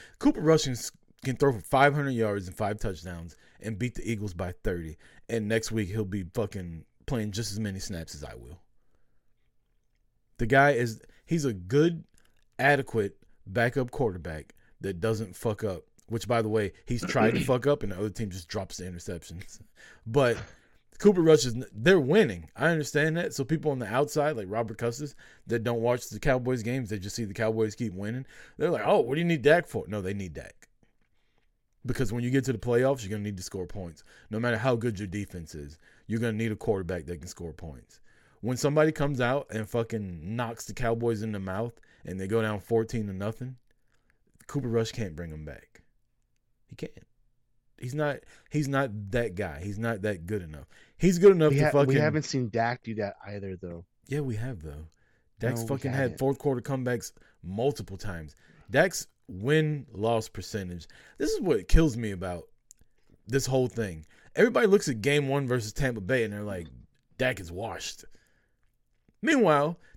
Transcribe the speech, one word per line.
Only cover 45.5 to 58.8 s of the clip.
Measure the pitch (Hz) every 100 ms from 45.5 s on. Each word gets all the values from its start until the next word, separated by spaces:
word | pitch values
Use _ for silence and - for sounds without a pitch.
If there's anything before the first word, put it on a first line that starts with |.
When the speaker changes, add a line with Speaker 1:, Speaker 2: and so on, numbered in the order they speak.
| 67 - _ _ _ _ _ _ _ _ _ _
Speaker 1:
He | 110
can't. | - - - _ _ _ _ _ _ _
He's | 123 147
not, | 151 131 - - _
he's | 151 139
not | 139 135 104 101
that | 123 117 87
guy. | 95 71
He's | 98 101
not | 117 113
that | 104 98 85
good | 107
enough. | 85 76 - - - -
He's | 170 175
good | 196
enough | 185 156
Speaker 2:
We | 143
Speaker 1:
to | 151
Speaker 2:
ha-, | 139
we | 139
Speaker 1:
fucking | 135
Speaker 2:
haven't | 151 156
seen | 143 139 120
Dak | 110 117 120
do | - 107
that | 101 - 101
either, | 104 98 90
though. | 90 85 87 _ -
Speaker 1:
Yeah, | 139
we | 139 107
have, | 127 107
though. | 78 73 80 _ _ _ _ -
Dak's | 113 117
Speaker 2:
No, | 113
we |
Speaker 1:
fucking | 139 135
had | 131
Speaker 2:
haven't. | 131 -
Speaker 1:
fourth | 135 139
quarter | 147 127
comebacks | 110 135 123 123 - - - _
multiple | 82 98 131 143 85 95
times. | - 85 76 - _ - -
Dak's | 120